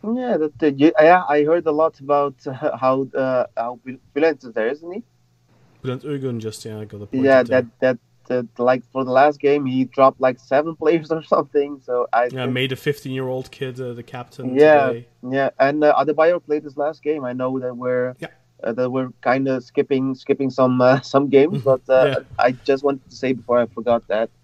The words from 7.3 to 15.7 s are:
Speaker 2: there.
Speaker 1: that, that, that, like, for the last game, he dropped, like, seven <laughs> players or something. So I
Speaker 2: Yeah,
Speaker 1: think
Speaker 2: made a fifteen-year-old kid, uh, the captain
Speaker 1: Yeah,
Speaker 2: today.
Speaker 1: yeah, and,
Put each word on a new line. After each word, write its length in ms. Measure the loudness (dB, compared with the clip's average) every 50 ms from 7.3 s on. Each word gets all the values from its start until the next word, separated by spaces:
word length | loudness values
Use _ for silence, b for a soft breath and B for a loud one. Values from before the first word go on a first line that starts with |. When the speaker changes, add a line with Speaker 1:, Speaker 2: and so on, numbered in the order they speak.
| 4 2
Speaker 2:
there. 200 | 4 2 0 -2
Speaker 1:
that, 40 | -2 -2 _ _
that, 180 | -2 -2 -2 -2 _ _ _ _ _ _
that, 340 | -6 -6 -6 -8 _ -2
like, 220 | 0 0 0 0 -4 _
for 120 | _ -6 -4
the 60 | 0
last 300 | 2 4 4 4 2 0
game, 240 | 0 0 0 0 -2
he 180 | -2 -2 -2 -2
dropped, 360 | -2 2 2 2 2 2 _
like, 180 | -2 -2 -2 _
seven 380 | _ -2 0 0 0 -2 -6
<laughs> 60 | _
players 280 | 0 0 0 0 -2 -4
or 120 | -6 -6 -2
something. 560 | -2 -2 -2 -2 0 -2 -2 -2 -2 -6 -16 _
So 220 | -6 -4 -4 -4 0
I 120 | 0 0 0
Speaker 2:
Yeah, 200 | 0 -4 -6 -6
Speaker 1:
think 80 | -4
Speaker 2:
made 200 | -2 -4 -4 -4
a 40 | -6
fifteen-year-old 760 | -6 -4 -6 -6 -6 -8 -10 -10 -8 -6 -6 -8 -8 -10 -12
kid, 300 | -12 -12 -12 -12 -10 -10
uh, 140 | -12 -12 -12
the 80 | -14
captain 520 | -16 -16 -16 -16 -16 _ -16 -12 -10 -4 4
Speaker 1:
Yeah, 320 | 6 8 8 8 6 4 2
Speaker 2:
today. 200 | -2 -6 -12 _ _ _ -12 -6
Speaker 1:
yeah, 220 | -4 -2 -2 -2 _ 0
and, 240 | 0 0